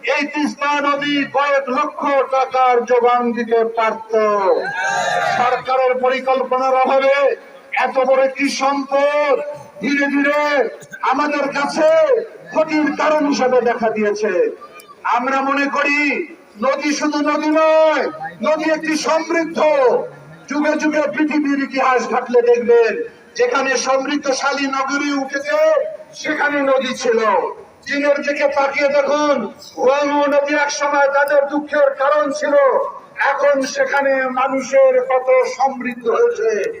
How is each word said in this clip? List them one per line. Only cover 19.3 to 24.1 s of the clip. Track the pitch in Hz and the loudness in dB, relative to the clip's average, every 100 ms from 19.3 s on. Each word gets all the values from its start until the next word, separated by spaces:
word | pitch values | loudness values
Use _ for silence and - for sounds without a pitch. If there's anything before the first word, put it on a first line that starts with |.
| 339 320 233 302 285 247 185 - - - - - | -2 -2 0 2 4 2 2 -4 -12 -20 -20 -8
যুগে | 285 302 302 | -2 0 0
যুগে | 311 302 294 | 0 0 -2
পৃথিবীর | - 311 302 277 277 269 | 0 -2 0 0 -2 -2
ইতিহাস | 262 262 254 220 | 0 2 0 0
ঘাটলে | 220 247 240 240 | -4 0 2 4
দেখবেন, | 240 214 233 220 196 - - - - | 2 4 4 4 0 -8 -12 -20 -2
যেখানে | 240 262 262 254 262 | 0 0 0 -2 0
সমৃদ্ধশালী | 269 269 | -2 0